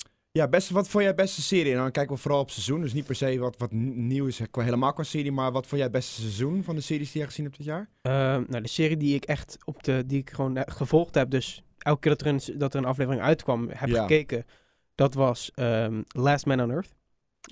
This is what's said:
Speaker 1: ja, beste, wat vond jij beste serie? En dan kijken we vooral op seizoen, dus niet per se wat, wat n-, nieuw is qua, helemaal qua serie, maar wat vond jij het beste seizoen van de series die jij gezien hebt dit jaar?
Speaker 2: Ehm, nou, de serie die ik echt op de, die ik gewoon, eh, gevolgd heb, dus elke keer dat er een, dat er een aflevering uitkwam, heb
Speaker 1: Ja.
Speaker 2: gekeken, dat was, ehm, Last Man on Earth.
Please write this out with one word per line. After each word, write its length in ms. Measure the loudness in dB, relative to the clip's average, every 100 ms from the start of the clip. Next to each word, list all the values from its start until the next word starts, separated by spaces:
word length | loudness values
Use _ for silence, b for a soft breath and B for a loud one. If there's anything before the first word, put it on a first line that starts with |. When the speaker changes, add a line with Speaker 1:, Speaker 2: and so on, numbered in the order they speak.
| -12 _ _
Speaker 1:
ja, 160 | 0 2
beste, 260 | 2 2
wat 140 | 0 2
vond 160 | 2
jij 120 | 4 4
beste 260 | 0 -2
serie? 300 | 0 2 4
En 60 | 2
dan 140 | 0
kijken 240 | 0 -2 -2
we 60 |
vooral 180 | 0 0
op 100 | 0
seizoen, 320 | -4 -2 -2
dus 120 | -2
niet 120 | -4 -4
per 100 | -2
se 240 | 0 0
wat, 180 | -2 -4
wat 140 | -4
n-, 340 | -2 -2 -2 -2
nieuw 180 | 0 -2
is 140 | -4 -6
qua, 120 | -2
helemaal 300 | 0 2 2
qua 100 | 0
serie, 280 | -4 -4 -2
maar 200 | -2 -2
wat 100 | -2 -2
vond 80 | 0
jij 80 |
het 80 | 0
beste 300 | 0 -4 -6
seizoen 420 | -6 -2 -2 -2
van 120 | -2 -4
de 60 |
series 300 | -4 -4 -4
die 60 | -6
jij 100 | -6
gezien 160 | -6 -8
hebt 120 | -8
dit 80 | -8
jaar? 240 | -8 -8 _
Speaker 2:
Ehm, 420 | -2 2 2 0 -2
nou, 140 | -4
de 80 | -4
serie 280 | 0 0 2
die 180 | 2 0
ik 80 | 0
echt 320 | -4 -6 -14 -12
op 180 | -6
de, 200 | 0 0 0
die 140 | -2
ik 100 | -2
gewoon, 280 | -4 -2 -2
eh, 160 | -4 -4
gevolgd 400 | 4 4 4 2
heb, 140 | 2
dus 340 | 0 -2 -8 -20 _
elke 220 | 0 2
keer 120 | 2
dat 100 | 2
er 60 | 2
een, 300 | 0 -2 -4
dat 140 | -2
er 60 | 0
een 60 | 0
aflevering 360 | 0 0 2
uitkwam, 460 | 2 2 2 -2 -2
heb 200 | -4 0
Speaker 1:
Ja. 120 | 0
Speaker 2:
gekeken, 440 | 4 4 2 -4 -6 b b b b 2
dat 180 | 2
was, 380 | 4 2 0 -6 -2
ehm, 460 | 0 2 0 -2 -6
Last 380 | 0 2 2 2
Man 160 | 0
on 100 | 0
Earth. 240 | -2 -6 _ _ _ _ _ -16